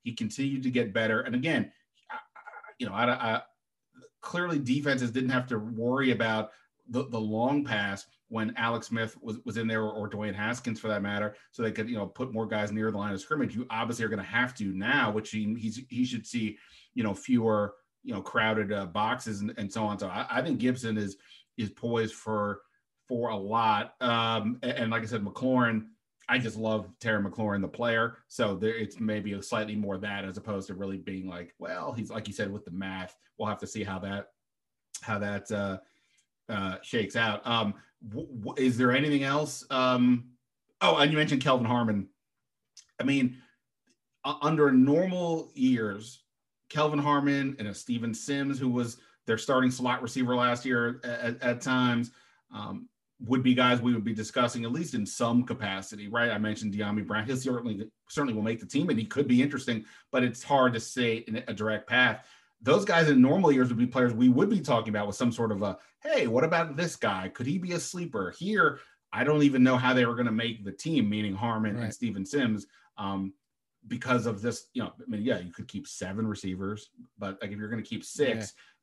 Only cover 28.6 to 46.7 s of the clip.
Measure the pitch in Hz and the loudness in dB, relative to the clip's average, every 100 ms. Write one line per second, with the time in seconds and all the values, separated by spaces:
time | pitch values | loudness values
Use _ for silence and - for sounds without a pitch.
28.6 | 110 113 104 - 107 107 101 101 - 113 | -2 -2 -4 -4 -2 -2 -4 -6 -4 -4
29.6 | 104 107 101 95 104 101 95 95 110 101 | -2 -2 -2 -4 -6 -6 -8 -8 -6 -6
30.6 | 92 92 98 95 90 95 92 87 85 - | -6 -8 -6 -8 -8 -8 -8 -10 -12 -12
31.6 | 87 90 147 113 107 110 107 101 101 104 | -10 -8 -6 -8 -8 -8 -8 -6 -6 -6
32.6 | - 87 95 95 92 - _ - 107 101 | -10 -8 -8 -8 -10 -14 _ -8 -6 -6
33.6 | 98 110 98 95 98 101 - _ _ _ | -8 -8 -6 -6 -6 -8 -10 _ _ _
34.6 | _ _ _ - - 104 101 101 - 107 | _ _ _ -12 -6 -4 -2 -4 -4 -2
35.6 | 101 92 - _ _ _ _ _ - 107 | -2 -4 -10 _ _ _ _ _ -8 -4
36.6 | 95 92 - 120 98 117 113 104 120 117 | -4 -6 -4 -4 -2 0 0 0 -2 0
37.6 | 104 101 - _ 117 110 160 123 101 - | 0 -4 -12 _ -12 -10 -10 -10 -8 0
38.6 | 131 117 123 131 151 143 135 143 147 - | 2 4 4 4 4 2 2 0 -2 -6
39.6 | - 131 127 123 123 123 120 _ _ _ | -4 0 2 6 6 4 0 _ _ _
40.6 | _ - - 160 147 156 147 135 143 127 | _ 0 4 6 6 4 4 2 4 4
41.6 | 117 123 113 104 95 _ _ _ _ _ | 4 2 2 0 -2 _ _ _ _ _
42.6 | _ - - - 127 139 123 - - _ | _ -20 -14 -4 0 2 2 0 -16 _
43.6 | _ _ _ _ _ _ 139 147 147 156 | _ _ _ _ _ _ -6 -2 2 6
44.6 | 147 127 135 151 185 180 170 160 - - | 8 8 8 6 2 0 0 -2 -4 0
45.6 | 254 120 107 101 117 - _ _ _ _ | 2 4 0 -4 -10 -18 _ _ _ _
46.6 | - | -8